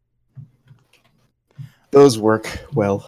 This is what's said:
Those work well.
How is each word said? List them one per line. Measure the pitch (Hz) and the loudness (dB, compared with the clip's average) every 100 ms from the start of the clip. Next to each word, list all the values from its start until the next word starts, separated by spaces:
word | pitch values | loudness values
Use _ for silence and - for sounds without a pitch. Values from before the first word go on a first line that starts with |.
| _ _ _ - - _ _ _ _ _ _ _ _ _ _ - - _ _ | _ _ _ -20 -20 _ _ _ _ _ _ _ _ _ _ -20 -20 _ _
Those | 139 143 113 | 4 4 4
work | 110 110 - - - | -2 -2 -4 -16 -10
well. | 127 101 101 | -6 -4 -4